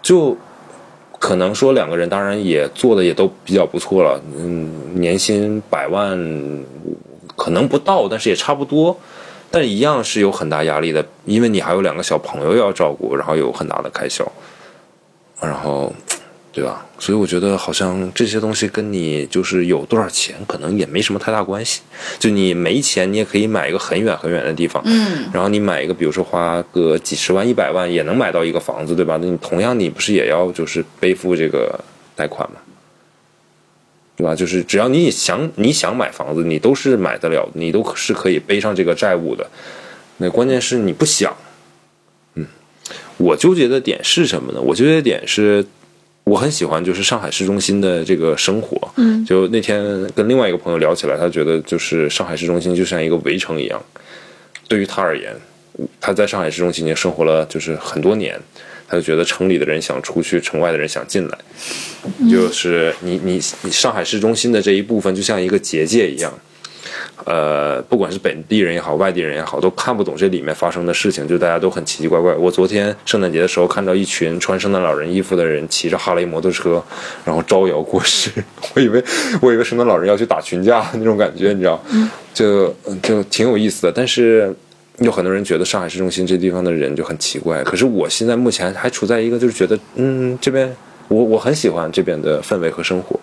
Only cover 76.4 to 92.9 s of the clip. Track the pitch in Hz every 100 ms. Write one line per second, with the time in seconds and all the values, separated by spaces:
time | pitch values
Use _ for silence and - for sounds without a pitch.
76.4 | 92 85 87 85 - - - - - 80
77.4 | - 95 95 76 78 92 - - 107 110
78.4 | 104 - - - 120 117 123 - 277 214
79.4 | 127 113 117 120 120 90 92 101 117 80
80.4 | - 90 95 120 107 113 110 107 95 82
81.4 | 98 98 90 82 - 220 220 - - -
82.4 | 110 101 92 - - 95 - 107 101 -
83.4 | 117 107 107 - 87 85 123 - 117 113
84.4 | 98 - _ _ _ - 117 101 90 95
85.4 | 101 82 87 104 87 90 92 90 92 92
86.4 | 92 90 90 82 69 73 78 80 - 76
87.4 | 85 78 69 92 127 101 76 - 117 120
88.4 | 123 101 92 95 127 - 98 117 117 120
89.4 | 120 110 - 107 - - 131 131 127 127
90.4 | - 135 131 127 - - - 107 113 110
91.4 | 123 151 110 85 82 90 90 78 76 73
92.4 | - 101 82 80 82